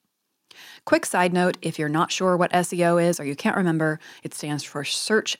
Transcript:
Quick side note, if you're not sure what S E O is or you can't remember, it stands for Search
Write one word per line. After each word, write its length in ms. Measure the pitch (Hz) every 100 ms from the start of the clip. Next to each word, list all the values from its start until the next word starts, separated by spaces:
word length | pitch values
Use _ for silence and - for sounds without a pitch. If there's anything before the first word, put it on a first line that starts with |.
| _ _ _ _ _ - - - -
Quick 200 | 320 -
side 280 | 196 180
note, 240 | 180 180 -
if 160 | 165 160
you're 120 | 151
not 240 | 151 175
sure 240 | - 185 175
what 160 | 175
S 180 | 180 175
E 100 | 175 170
O 120 | 170
is 220 | 170 175
or 60 | 143
you 100 | 143
can't 220 | 220 -
remember, 420 | 180 160 160 156 - -
it 100 | 143
stands 300 | - 151 147
for 220 | - 143 143
Search 500 | - - 220 - -